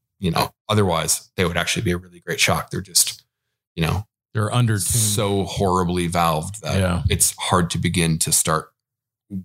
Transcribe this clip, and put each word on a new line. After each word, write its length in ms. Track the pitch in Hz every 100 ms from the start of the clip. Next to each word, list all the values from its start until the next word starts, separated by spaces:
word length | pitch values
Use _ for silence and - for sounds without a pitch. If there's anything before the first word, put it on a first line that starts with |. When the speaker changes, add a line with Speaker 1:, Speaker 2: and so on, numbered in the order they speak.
| _ -
Speaker 1:
you 140 | 90
know, 220 | 78 - _ -
otherwise 600 | 107 95 80 80 - - -
they 80 | 85
would 120 | 85
actually 240 | 85 -
be 80 | 92
a 60 | 87
really 240 | 92 87
great 180 | 85 -
shock. 300 | - 78 -
They're 100 | 90
just, 440 | 90 85 - - _ _ _ _ _ 85
you 100 | 80
know, 220 | 92 - _ _
Speaker 2:
They're 200 | 110 104
under 220 | 120 117 104
tuned. 80 |
Speaker 1:
so 600 | - 113 107 107 101 98
horribly 640 | 90 - 98 92 87 90 85
valved 540 | 87 85 78 87 -
that 180 | 73 92
Speaker 2:
Yeah. 240 | 92 87 -
Speaker 1:
it's 260 | 90 - -
hard 320 | - 90 85
to 60 | 85
begin 400 | 87 85 82 80
to 120 | -
start 400 | - - 78 - _ _ _ _ _ - 98